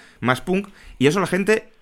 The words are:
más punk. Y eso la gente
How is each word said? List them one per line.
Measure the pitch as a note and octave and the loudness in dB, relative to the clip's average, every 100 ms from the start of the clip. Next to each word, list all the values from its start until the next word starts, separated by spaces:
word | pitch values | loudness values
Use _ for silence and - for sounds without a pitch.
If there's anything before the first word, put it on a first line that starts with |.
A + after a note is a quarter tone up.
| - - | -20 -6
más | A#2 B2+ | -2 -2
punk. | - F#3 G3 - - - | -2 -4 -4 -14 -20 0
Y | C3+ | 2
eso | F#3+ | 2
la | F3 | 0
gente | F3+ G3+ A3 - _ | 0 0 0 -2 _